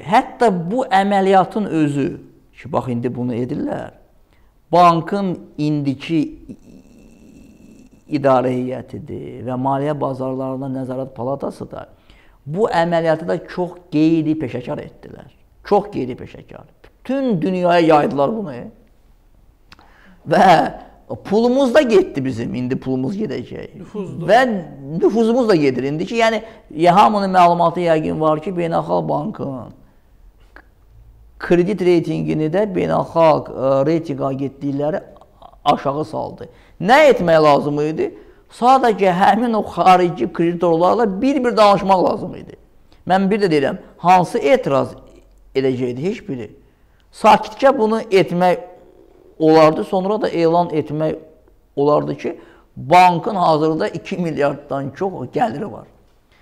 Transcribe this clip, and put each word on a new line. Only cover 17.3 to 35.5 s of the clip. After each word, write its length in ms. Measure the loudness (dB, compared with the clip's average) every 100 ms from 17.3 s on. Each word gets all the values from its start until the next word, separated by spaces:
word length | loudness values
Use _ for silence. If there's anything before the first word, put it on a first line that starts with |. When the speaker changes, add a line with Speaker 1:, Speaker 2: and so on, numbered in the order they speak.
| -2
Speaker 1:
dünyaya 420 | -2 0 2 4 4
yaydılar 440 | 4 2 0 -2 -2
bunu. 180 | -8 -12 -16 -20 _ _ _ _ _ _ _ _ _ -20 _ _ _ _ -2
Və 160 | 4 6 6 4 -4 -16 -20 -14 -14
pulumuz 500 | -2 0 2 2 2
da 80 | 4
getdi 420 | 4 4 2 -2 -6
bizim, 300 | -6 -6 -6
indi 240 | -4 -4
pulumuz 380 | -4 -4 -4 -4
gedəcək. 560 | -6 -8 -10 -14 -14 -16
Speaker 2:
Nüfuz 340 | -14 -12 -10 -6
da. 60 | 2
Speaker 1:
Və 120 | 2 2 -2 -8 -14 -10 -2
nüfuzumuz 500 | 0 2 2 2 2
da 60 | 2
gedir 340 | 2 0 -4
indi 140 | -6 -4
ki, 160 | 0
yəni, 200 | 0 0 -6 -18 -16
ya, 240 | 0 2 4
hamının 400 | 4 2 0 4
məlumatı 480 | 4 4 0 0
yəqin 360 | 0 0 0 -2
var 220 | 0 0
ki, 80 | -2 -6
Beynəlxalq 540 | -2 -2 -2 -2 -2
Bankın 680 | -4 -6 -8 -10 -10 -14 -20 -20 _ _ _ -20 _ _ -20 -20 _ _ -20 -20 -20 -20 -14
kredit 420 | 0 2 2 0 2
reytingini 640 | 2 2 -4 -4 -2 -2
də 120 | -2 -2 -2
Beynəlxalq, 760 | -2 -2 -2 2 4 2 -2
ə, 220 | -4 0 0 2
reyting 340 | 0 -2 -6
agentlikləri 800 | -6 -6 -8 -8 -6 -4 -4 -6 -8 -20 -20 _ -20